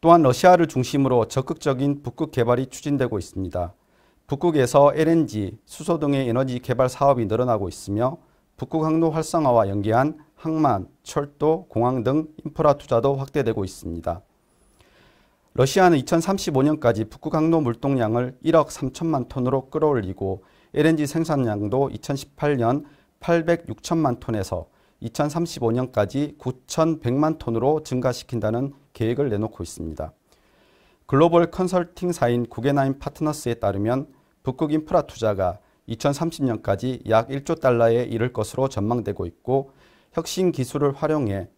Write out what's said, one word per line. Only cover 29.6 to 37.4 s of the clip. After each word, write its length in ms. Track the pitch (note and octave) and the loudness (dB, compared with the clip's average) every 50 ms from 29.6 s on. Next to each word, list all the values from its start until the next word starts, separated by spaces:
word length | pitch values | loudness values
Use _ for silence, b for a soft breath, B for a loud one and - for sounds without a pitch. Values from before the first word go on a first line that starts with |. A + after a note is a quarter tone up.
| F2 | -12
있습니다. 480 | - - - E2 E2 D#2 D2+ D#2 - - _ b b b b b b b b b b b b b b b b b | -12 -10 -10 -10 -10 -8 -10 -12 -12 -12 _ b b b b b b b b b b b b b b b b b
글로벌 460 | - - C3+ D#3 E3+ E3 E3+ E3+ E3 | 0 4 6 6 6 6 4 4 4
컨설팅사인 960 | - - F#3 F3+ F#3 F3+ E3+ F3 _ - - F3 F3 - - A#2+ A#2+ A#2+ A#2+ A2+ | 0 -2 -2 0 0 -2 -2 -2 _ -8 -6 -6 -2 0 0 0 0 0 -2 -4
구겐하임 520 | - - A2+ C#3+ C#3 C#3+ C3+ C3+ C#3 C3+ | -6 -4 -2 0 2 2 0 0 -2 -4
파트너스에 540 | - C#3+ - - D#3 D3+ D3+ D3 - A#2+ A#2 | -6 -12 -8 -4 -4 -4 -4 -4 -4 -6 -6
따르면 540 | A#2 - G2+ G2 G2 G2+ G#2+ B2 C3+ C#3 - b b b b b b _ | -2 -2 -4 -2 -2 -2 -2 -2 -2 -4 -8 b b b b b b _
북극 300 | - B2+ - D#3+ D3+ D3+ | -8 -4 -4 -2 -2 0
인프라 300 | D#3 D#3 D#3 - F3 D3 | -2 -2 0 0 0 0
투자가 560 | - - - A2+ G#2+ G#2 F#2+ F#2+ F2+ F2 - b b b b b - | 0 -8 -4 -2 -2 0 0 -2 -2 -2 -6 b b b b b -12
이천삼십 560 | A2+ - - D3 C#3+ C#3 E3+ E3 D#3+ - C#3+ | -12 -4 -2 -2 -2 0 -4 -6 -4 -2 -2
년까지 600 | B2+ A2+ G#2 - - G2 G2+ - B2+ B2+ A#2+ - - | -2 -2 -2 -2 -4 -4 -2 -2 -6 -6 -6 -2 2
약 240 | A2 A2 A#2 B2 | 2 2 2 2
일 140 | C3 C#3 | -6 -8